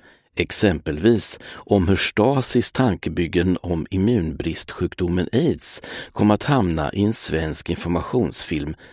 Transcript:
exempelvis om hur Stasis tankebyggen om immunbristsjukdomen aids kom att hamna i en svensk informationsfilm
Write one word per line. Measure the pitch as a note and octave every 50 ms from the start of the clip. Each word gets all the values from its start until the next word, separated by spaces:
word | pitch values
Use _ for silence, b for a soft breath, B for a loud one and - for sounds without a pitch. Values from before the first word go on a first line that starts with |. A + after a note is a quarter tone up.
| B B B B B B B
exempelvis | - E2+ - - - - G2+ E2+ C#2+ - - D2 D2+ F2 A2+ A#2 G2+ - - - - -
om | - - - - - G2+ G2+ F2+ E2
hur | F#2+
Stasis | E2+ - - - - G#2+ C3 C#3+ C3+ B2 - - A#2+ A2+ -
tankebyggen | - - C3 A#2+ F2+ D#2+ - G2 E2 F2+ F2 D#2 D2 F2 E2+ F#2 F2+ -
om | - F2+ F2 E2 - -
immunbristsjukdomen | - F#2+ F#2+ A2+ B2 G#2+ E2+ D#2 C#2 C2+ - E2 D2+ - - - - - F#2 E2+ - - F#2 F2 F2 F2+ F2 -
aids | - A#2 E3+ D3+ F2+ - - - - - B B B B B B
kom | - - G#2+ G#2
att | G#2 - -
hamna | - C#3+ C3 G2+ F2+ E2 D#2 D2+ C#2 -
i | G2 G2+
en | G#2+ A2+
svensk | - - - D2+ D#2+ D#2+ D#2 D2 - - -
informationsfilm | F2 - - E2+ F2 E2 D#2 - - B2+ G#2 C2+ - - - - E2+ D2+ C#2+ D2 D#2+ B B B